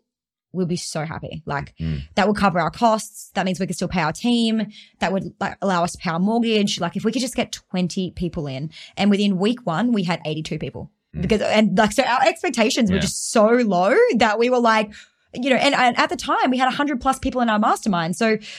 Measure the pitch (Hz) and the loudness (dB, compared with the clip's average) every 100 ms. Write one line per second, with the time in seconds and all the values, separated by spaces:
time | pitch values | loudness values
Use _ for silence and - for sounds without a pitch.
0 | _ _ _ _ _ 180 175 180 - 160 | _ _ _ _ _ -4 -2 -4 -6 -6
1 | 156 - - 156 151 143 139 - 160 151 | -6 -8 -12 -12 -8 -8 -8 -8 -6 -6
2 | - - 190 208 196 170 156 - 233 220 | -4 0 2 4 2 2 -2 2 2 2
3 | - - - 196 190 185 190 180 180 180 | -4 -16 -10 -4 -2 -2 -4 -4 -4 -2
4 | 156 160 240 240 226 220 208 - - - | -2 -2 0 2 2 0 -4 -10 -18 -4
5 | 170 190 175 - 202 - 196 175 170 - | -2 -2 -4 -6 -6 -4 -2 0 -2 -4
6 | 180 165 196 233 226 214 202 208 170 196 | -4 0 0 2 2 2 0 -2 -4 -2
7 | 220 240 254 254 - - _ 185 180 - | -2 -2 -4 -4 -6 -8 _ -4 -2 -2
8 | 180 - 175 175 147 131 156 - - - | -6 -4 -6 -6 -8 -8 -10 -12 -12 0
9 | 202 202 202 180 208 240 - 160 247 220 | 2 2 2 2 0 0 -2 0 0 0
10 | 175 170 156 156 156 156 131 - - _ | 0 -2 -4 -6 -6 -8 -8 -10 -14 _
11 | _ - 185 214 - 214 214 185 214 240 | _ -4 0 0 2 2 4 4 2 2
12 | 247 254 302 - 359 240 226 277 214 185 | 2 2 2 0 -2 0 0 2 2 2
13 | - - - 233 214 240 226 180 190 359 | -2 -4 -2 4 4 4 2 2 4 4
14 | 494 233 220 214 240 247 233 220 208 - | 4 4 2 2 2 2 4 2 0 -8
15 | - _ _ - 269 247 277 277 247 240 | -20 _ _ -4 0 2 2 4 2 2
16 | 302 349 - 370 277 247 262 262 285 254 | 0 -2 -2 0 2 2 0 0 -2 0
17 | 269 254 269 247 233 208 233 381 220 175 | -2 -2 -2 -2 0 2 2 0 0 -2
18 | 165 180 220 214 - | -2 0 0 0 -4